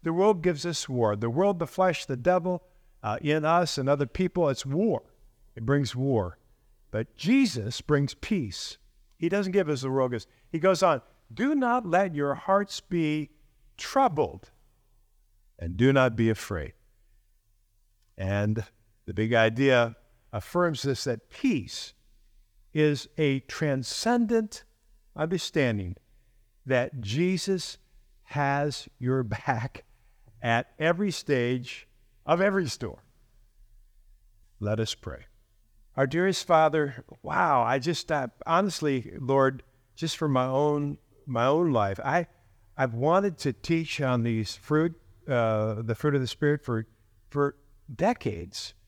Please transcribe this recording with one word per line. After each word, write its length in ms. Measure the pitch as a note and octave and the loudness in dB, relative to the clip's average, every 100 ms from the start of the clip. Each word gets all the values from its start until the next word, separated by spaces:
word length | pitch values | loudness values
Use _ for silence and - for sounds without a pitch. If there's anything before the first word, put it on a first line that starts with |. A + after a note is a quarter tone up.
The 80 | E3 | -2
world 300 | E3 G3+ G3 | 2 4 4
gives 220 | F3 D3+ | 0 -2
us 240 | E3+ D#3+ - | -4 -6 -4
war. 280 | B2+ A2 G#2 | 0 2 2
The 120 | A#2 | -2
world, 300 | B2 G3 F3+ | 2 2 0
the 80 | E3 | -4
flesh, 400 | - F#3 E3 - | 0 0 0 -6
the 100 | C3 | -2
devil, 460 | B2 F3+ F3 F3+ _ _ _ _ | 2 2 0 -6 _ _ _ _
uh, 160 | A2 G#2+ | -6 -4
in 240 | D3 D#3 | 0 0
us 340 | D3+ E3+ E3+ - | 4 2 2 -2
and 100 | C3 | 0
other 180 | C#3+ C#3 | 0 0
people, 420 | - F#3 - D#3+ | -2 -2 0 0
it's 160 | C3+ | 0
war. 380 | C3+ D3 A3 C3 - _ - _ _ - | -4 0 0 0 -6 _ -20 _ _ -10
It 100 | A2+ | 0
brings 300 | C#3+ C3+ B2 | 0 0 -2
war. 420 | C3+ B2 F2+ - _ _ _ _ _ | 0 0 -2 -8 _ _ _ _ _
But 260 | G#2+ A2+ - | -6 -6 -6
Jesus 640 | D#3+ C4 C4 B2 G#2 - | 2 2 2 -2 -6 -8
brings 340 | - D3 C#3+ | 0 0 0
peace. 640 | - - G3+ A2+ - - - _ _ _ _ | -4 -4 -4 -4 -8 -12 -16 _ _ _ _
He 120 | E3 | -2
doesn't 220 | G3 F#3+ | 0 0
give 180 | F#3+ D#3+ | 0 0
us 120 | C#3+ | -2
the 100 | C3+ | -2
world 220 | C3+ B2+ | 0 0
gives. 160 | A#2+ - _ _ | -2 -8 _ _
He 80 | E3 | 0
goes 200 | F3+ F#3 | 2 4
on, 220 | F#3 C#3+ - _ _ | 4 2 -2 _ _
"Do 240 | A2 C4 D4+ | -4 0 0
not 280 | B3+ B3 | 2 0
let 300 | G#3 E3+ G3 | 2 2 2
your 220 | D3+ C#3+ C#3 | 0 -2 -2
hearts 440 | - G3 G3+ - | 0 0 0 -8
be 500 | - F3 D#3 D3+ D3 _ _ _ _ - | -6 -2 0 -2 -4 _ _ _ _ -14
troubled, 760 | - C4+ C4+ D3+ G#2+ D#2+ - _ _ _ _ _ _ _ _ _ _ _ | -2 2 2 2 -2 -2 -20 _ _ _ _ _ _ _ _ _ _ _
and 180 | E2+ F2 | -8 2
do 160 | B2+ | 4
not 220 | C#3 B2+ | 6 4
be 160 | A2 A2+ | 2 0
afraid." 440 | A2 - F#2 C#2+ - _ _ _ _ _ _ _ _ _ _ _ _ _ - | 0 -4 -8 -8 -14 _ _ _ _ _ _ _ _ _ _ _ _ _ -8
And 460 | F#2+ G2+ G#2 A2 G#2+ _ _ _ - | -4 0 0 -2 -6 _ _ _ -10
the 80 | |
big 200 | E2+ A2 | -4 2
idea 640 | A#2 A2+ A2+ C3+ B2+ A#2 A#2 _ _ _ | 4 4 4 4 4 4 -2 _ _ _
affirms 500 | A2 - F3 F3 D3 | -12 -6 -2 0 -2
this, 200 | C#3 C3 | -4 -4
that 260 | - A2+ _ | -4 -6 _
peace 640 | - C4+ E3+ - - - _ _ _ _ _ _ _ _ | -4 -2 -2 -4 -12 -14 _ _ _ _ _ _ _ _
is 360 | D3+ D3+ C#3+ - - | 2 2 2 -6 -2
a 220 | D3+ C3+ | 0 0
transcendent 1200 | - - D#3 C3+ B2 - A3+ A#3+ A3+ A3+ G#3+ - - _ _ _ _ - | -4 -4 -2 -2 -4 -4 0 0 2 0 -2 -10 -20 _ _ _ _ -6
understanding 800 | D#3+ F3+ - E3 C3 G#2 F#2 F#2 _ _ _ _ _ _ - | -2 -2 -2 0 0 0 -4 -10 _ _ _ _ _ _ -2
that 340 | B2+ B2+ C3+ | 0 0 -6
Jesus 800 | G#2 B2 F3+ F#3 - F#3+ - - _ - _ _ | -6 0 0 0 -2 -4 -4 -14 _ -20 _ _
has 640 | _ D3 C#3+ C#3 D3 C3+ - _ | _ -2 0 0 -2 -4 -12 _
your 240 | B2 C3 | -2 0
back 600 | A#2+ G#2+ - A#2+ B2+ - - _ _ _ - - | -2 -6 -4 -4 -4 -12 -20 _ _ _ -20 -8
at 300 | A#2 A#2 - _ | 0 0 -2 _
every 320 | D#3 E3+ G#3 | 0 2 0
stage 800 | D#3+ - C#3 A#2+ B2 B2 - - _ _ _ | -2 0 0 2 -2 -4 -16 -20 _ _ _
of 160 | - E3+ | 0 2
every 280 | G3 G3 D#3+ | 4 2 -2
storm. 320 | - A2 - _ _ _ _ _ _ - - _ _ _ - _ _ _ _ | -6 -8 -10 _ _ _ _ _ _ -20 -20 _ _ _ -20 _ _ _ _
Let 180 | G#2 G#2+ | -4 -2
us 160 | A2 | -4
pray. 320 | - - - - _ _ _ _ _ _ - | -6 -12 -16 -20 _ _ _ _ _ _ -2
Our 120 | C3+ | 0
dearest 360 | D#3+ F#3 F#3 | 2 0 -2
Father, 600 | - E3 D#3+ D#3 D3 A#2+ - - | 4 6 6 4 -2 -4 -18 -16
wow, 400 | - - F3 C3+ | -6 0 4 4
I 160 | A2+ C3+ | 2 0
just, 320 | C3 E3 - | -2 -4 -2
uh, 160 | D3+ B2+ _ | -4 -4 _
honestly, 680 | - E3 G3+ - D3+ C3+ A2 - | 0 2 2 0 -2 -2 -4 -10
Lord, 420 | B2+ C3+ C3+ C3 - _ _ | 0 4 4 2 -16 _ _
just 220 | - E3 - | -10 -8 -4
for 100 | D#3 | 0
my 200 | C3 B2+ | 2 2
own, 520 | C3 D3 D3 D3 D3 _ _ | 2 2 0 -2 -8 _ _
my 220 | - A#2+ B2 | -6 0 2
own 240 | D3+ F3 | 4 4
life, 300 | B2 G2+ G2 | 2 0 -2
I, 220 | - D#3+ E3+ _ _ _ _ - | -2 -2 -2 _ _ _ _ -4
I've 180 | C3 | -2
wanted 440 | A#2 C#3 F3+ G3+ D#3+ | 0 2 2 2 -2
to 140 | C#3+ | -6
teach 480 | B2 - E3 D#3+ - | -6 -2 -2 -2 -2
on 240 | C3+ B2 | 0 0
these 320 | A#2 A2+ G#2 - | 0 0 -4 -8
fruit, 440 | - D3+ E3 E3 _ - - | -2 0 0 -4 _ -20 -2
uh, 540 | B2 A2+ A2 G#2+ G#2+ | 0 2 0 -2 -4
the 120 | A2+ | -4
fruit 220 | - D3+ C#3+ | -2 0 2
of 40 | |
the 60 | B2+ | -2
Spirit 380 | - D3 D3 | -2 0 0
for, 240 | - A2+ A2 _ _ _ _ | 0 -4 -4 _ _ _ _
for 240 | C#3+ C#3+ - _ - - | 0 0 -2 _ -20 -20
decades. 800 | B2 F#3+ A#3+ - E2+ F2+ - - - | -2 0 0 -4 -6 -10 -12 -14 -16